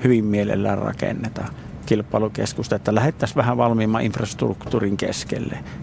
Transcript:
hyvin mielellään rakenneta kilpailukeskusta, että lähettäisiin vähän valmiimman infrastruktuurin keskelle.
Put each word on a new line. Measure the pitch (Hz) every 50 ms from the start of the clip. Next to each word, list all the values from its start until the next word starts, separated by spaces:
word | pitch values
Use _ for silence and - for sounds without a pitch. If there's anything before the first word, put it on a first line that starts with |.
| -
hyvin | 127 123 113 107
mielellään | 104 104 104 104 104 104 98 101 104 101 98
rakenneta | 101 104 - - - 101 - - 113 110 - - - - - - - - - - -
kilpailukeskusta, | - 110 104 104 - - 107 107 107 107 113 110 - - - 117 - 113
että | 101 - 110 107
lähettäisiin | 107 123 156 - - 139 - -
vähän | 143 120 123 123
valmiimman | 120 120 117 117 113 110 110 110 113
infrastruktuurin | 127 107 - - 113 101 - - 123 113 98 - - - - 113 104 98 101
keskelle. | - - - - - - - - 120 120 - - - - - - -